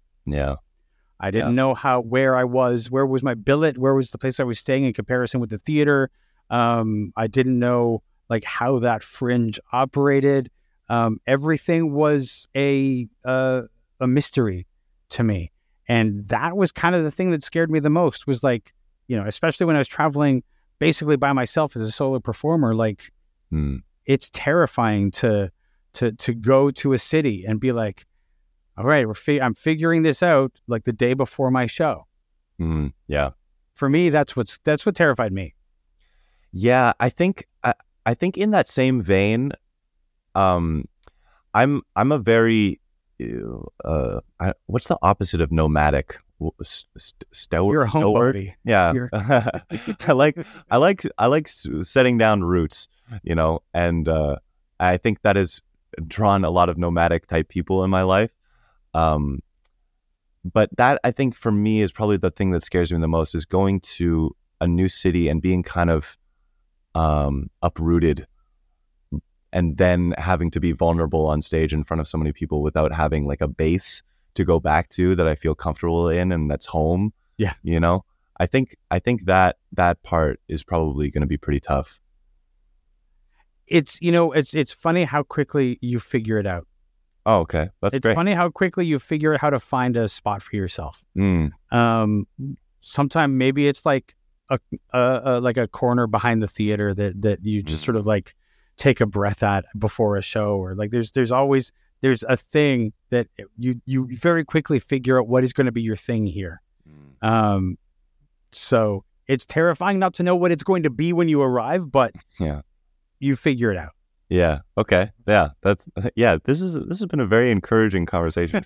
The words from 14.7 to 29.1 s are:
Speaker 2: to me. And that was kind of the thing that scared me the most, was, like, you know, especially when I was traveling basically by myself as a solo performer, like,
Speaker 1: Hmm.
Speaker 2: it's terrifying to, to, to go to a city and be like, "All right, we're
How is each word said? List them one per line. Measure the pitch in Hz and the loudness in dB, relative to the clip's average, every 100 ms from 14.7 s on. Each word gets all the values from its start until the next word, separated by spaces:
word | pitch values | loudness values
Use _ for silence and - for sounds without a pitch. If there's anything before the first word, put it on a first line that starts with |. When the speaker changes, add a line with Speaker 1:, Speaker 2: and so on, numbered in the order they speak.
| _ _ _ _ | _ _ _ _
Speaker 2:
to | - | -4
me. | 117 98 85 - _ _ - | -2 -2 -6 -14 _ _ -2
And | 120 110 101 104 | 0 0 -2 -4
that | 113 151 185 | -4 -2 -2
was | 190 | -2
kind | - 170 180 | 0 0 0
of | |
the | 156 | -2
thing | - 185 | -2 -2
that | 165 | -2
scared | - 170 165 | -2 -2 0
me | 156 | 0
the | 147 | 2
most, | 156 170 - - | 2 2 -2 -4
was, | 131 | -2
like, | 143 117 - _ _ _ - | 0 -2 -4 _ _ _ -6
you | 120 | -4
know, | 101 | -4
especially | - 165 - 175 | -2 -2 0 2
when | 151 | 2
I | |
was | 131 | 0
traveling | - 156 143 147 131 - _ _ _ | 0 0 2 2 2 -2 _ _ _
basically | 151 156 151 143 | 0 0 0 2
by | 139 | 2
myself | 139 120 - 151 123 | 0 0 -2 -2 -4
as | |
a | 110 | -6
solo | - 135 131 | -4 -2 -2
performer, | 117 107 147 165 127 | -4 -6 -2 0 2
like, | 110 113 104 - _ _ _ _ | 2 0 -4 -12 _ _ _ _
Speaker 1:
Hmm. | 80 71 65 - _ - | -4 -2 -6 -10 _ -2
Speaker 2:
it's | 139 - | -2 -2
terrifying | - - 165 156 - 117 107 101 | -6 -2 2 0 0 0 0 0
to, | - 123 104 98 - _ _ _ | 0 0 0 -2 -8 _ _ _
to, | - 123 | -4 -4
to | 107 - | -2 -6
go | 117 110 135 143 | -2 2 4 4
to | 135 143 | 0 0
a | 131 | -2
city | - 160 147 101 95 | 0 0 0 -2 -4
and | 110 | -2
be | 127 | -2
like, | 120 107 - _ _ _ _ _ _ _ - | -2 -4 -6 _ _ _ _ _ _ _ -6
"All | 113 | 0
right, | 151 | 2
we're | 113 | 0